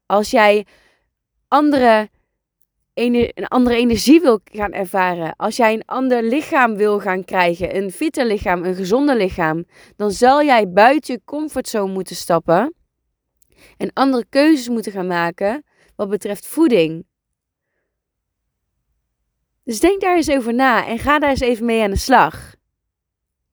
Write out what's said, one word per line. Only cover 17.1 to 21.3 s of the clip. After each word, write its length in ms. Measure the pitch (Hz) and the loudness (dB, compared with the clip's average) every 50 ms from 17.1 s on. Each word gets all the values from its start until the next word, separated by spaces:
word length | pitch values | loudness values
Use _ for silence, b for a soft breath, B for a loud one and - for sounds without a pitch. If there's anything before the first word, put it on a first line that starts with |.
| _ _ _ _ _ _ _ _ _ _ _ _ _ _ _ _ _ _ _ _ _ _ _ _ _ _ _ _ _ _ _ _ _ _ _ _ _ _ _ _ _ _ _ _ _ _ _ _ _ _ - | _ _ _ _ _ _ _ _ _ _ _ _ _ _ _ _ _ _ _ _ _ _ _ _ _ _ _ _ _ _ _ _ _ _ _ _ _ _ _ _ _ _ _ _ _ _ _ _ _ _ -12
Dus 160 | 254 226 208 | -10 -6 0
denk 200 | - 349 403 392 | 0 0 0 0
daar 160 | 392 370 359 | 0 0 0
eens 140 | 339 277 285 | 0 0 0
over 240 | 277 277 220 233 233 | -2 -2 -2 -2 -2
na 320 | 247 269 262 233 202 - | 0 0 2 2 0 -2
en 120 | - 226 226 | -4 -6 -4
ga 200 | - 262 294 302 | -2 0 0 0
daar 120 | 294 285 | 0 0